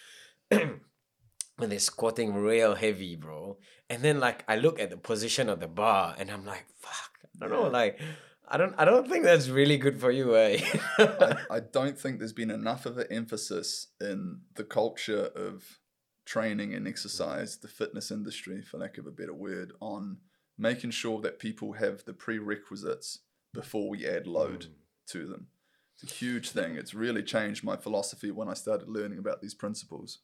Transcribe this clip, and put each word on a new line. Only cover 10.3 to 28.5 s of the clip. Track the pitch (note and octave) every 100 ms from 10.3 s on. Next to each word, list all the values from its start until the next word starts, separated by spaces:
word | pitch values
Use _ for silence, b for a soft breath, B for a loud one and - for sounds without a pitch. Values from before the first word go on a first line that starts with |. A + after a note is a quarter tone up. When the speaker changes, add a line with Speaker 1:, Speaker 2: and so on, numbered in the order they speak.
| A2+
Speaker 1:
eh?" | A2 G#2
<laughs> | - - - -
Speaker 2:
I, | G#3+ - F#3 C#3+ -
I | A2+
don't | A2+ C3 C3+ C#3
think | C3+ B2+
there's | A2
been | A2+ A2
enough | G#2+ A2+ B2 A#2+
of | A#2+
an | -
emphasis | A2 A2+ G#2+ - F#2 - - - -
in | G2+ G2 F#2 - -
the | -
culture | G#2 A#2+ A2+ - - G#2 G#2 -
of | G2 F#2+ - - _ _ _ _ -
training | - A2 G#2 G#2 G2
and | G2+
exercise, | - G#2 - - - - -
the | -
fitness | - G#2+ - -
industry, | G#2+ G2+ - F#2 G2
for | - -
lack | - -
of | D2
a |
better | - F2
word, | D#2 G2 F#2 F2+ -
on | G#2+ G2+ G2+ F#2+ _ _ _ -
making | A2 A#2+ A#2+
sure | A2+ A#2 G#2+
that | A2 -
people | A2 G#2+ G#2
have | G#2+ G#2 G2 -
the |
prerequisites | G2+ - A2 G#2 G#2 - G2+ F2+ - - - _ _ _
before | G#2 - G#2+ G2+
we | G#2 C2
add | F2 F2
load | E2+ C#2+ B1 D#2+
Speaker 1:
Mm. | D2+ _ _ -
Speaker 2:
to | E2+ E2
them. | F#2+ - _ _ _ _ _
It's | -
a | -
huge | B2 A#2+ -
thing. | A2 E2+ D#2
It's | -
really | G#2+ A#2+ G#2+
changed | G#2 A2+ G#2 G#2
my | G#2+ G2
philosophy | G#2 G#2 G2 - G#2
when | G2+
I | G2+